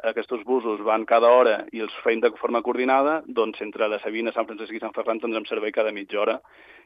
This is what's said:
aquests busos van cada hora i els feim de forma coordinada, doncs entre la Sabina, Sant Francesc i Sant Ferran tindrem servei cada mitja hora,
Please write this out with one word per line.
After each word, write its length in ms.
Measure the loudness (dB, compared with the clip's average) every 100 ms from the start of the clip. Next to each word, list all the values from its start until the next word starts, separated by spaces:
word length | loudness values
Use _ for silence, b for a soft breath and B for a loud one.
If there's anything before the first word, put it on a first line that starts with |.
aquests 400 | -2 -4 -6 -6
busos 380 | 0 0 0 -2
van 220 | 0 0 2
cada 220 | 6 8
hora 320 | 8 6 2 -4
i 80 | -8
els 140 | -8 -2
feim 160 | 0 2
de 100 | 2 0
forma 240 | -2 0
coordinada, 600 | 0 0 2 4 2 0 -2
doncs 320 | -2 -2 -4
entre 240 | -10 -2 0
la 100 | 0
Sabina, 320 | -4 -4 -4 -4
Sant 100 | -6
Francesc 240 | -8 -10 -8
i 20 |
Sant 140 | -8
Ferran 260 | -4 -4 -4
tindrem 280 | -4 -4 -4
servei 240 | -6 -2
cada 180 | 0 0
mitja 300 | -2 -6 -2
hora, 160 | 0 -2 b b b b